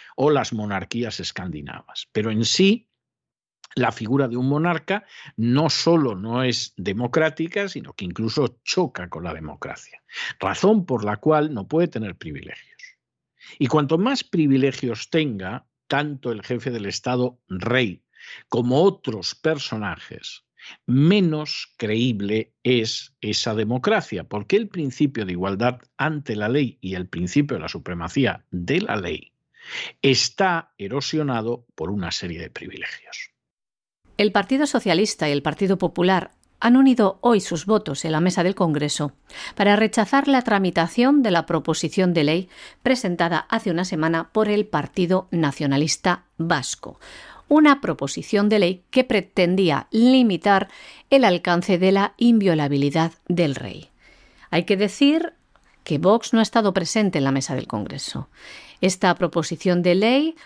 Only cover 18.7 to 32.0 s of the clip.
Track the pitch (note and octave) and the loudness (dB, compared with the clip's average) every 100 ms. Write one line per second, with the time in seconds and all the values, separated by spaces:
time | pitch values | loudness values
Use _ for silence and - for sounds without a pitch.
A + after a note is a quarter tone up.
18.7 | C3 F#3+ F#3+ - A2 F2+ - D#3 D#3 - | 4 2 2 -6 -8 -8 -6 -4 -4 -6
19.7 | A2 G#2 D#2+ - - - - _ _ - | -8 -8 -10 -14 -18 -18 -18 _ _ -20
20.7 | - - B2+ D#3 G#3 F3+ D#3 D3+ - - | -14 -2 2 4 4 2 -2 -6 -10 -14
21.7 | - A2 A2 B2+ G#2+ G2+ A2 A2 _ B2 | -8 -4 0 0 -2 -2 -4 -4 _ 0
22.7 | B2 A2 - - _ G#2 G#2 - G#2+ G#2+ | 0 0 -6 -12 _ -6 -4 -4 -2 -2
23.7 | B2+ B2 G#3 - G2 D#2 G#2 G#2 G3 A3 | -2 0 0 0 -8 -8 -10 -2 0 0
24.7 | F#3 C#3+ - D3 B2 G2 F2 F#2 G2 A#2+ | -4 -6 0 0 0 -6 -4 -4 -2 -2
25.7 | B2 _ - D3 D3+ C#3 G#2+ G#2 C3+ C3 | -4 _ -6 -4 -4 -6 -4 -2 0 -2
26.7 | - F#2 F#2 F2+ E2+ F2+ D3 D3 G#2 E2 | -6 -10 -8 -8 -6 -2 0 0 -4 -8
27.7 | - - F2 E3 - A#2+ - _ F2+ F2 | -12 -10 -10 -6 -2 -2 -2 _ -8 -2
28.7 | D#3 - G#2+ F2 D#2 - _ _ _ - | -2 -2 -4 -6 -10 -12 _ _ _ -16
29.7 | - - - C#3 B2+ - - F#3+ E3 - | -14 -14 -2 0 2 0 -2 0 0 -4
30.7 | - G2+ C3 C#3 D#3 D3 A#2+ A2+ A#2+ _ | -12 -8 -6 -4 -2 -2 -2 -4 -6 _
31.7 | - D#2+ G2+ | -10 -6 -4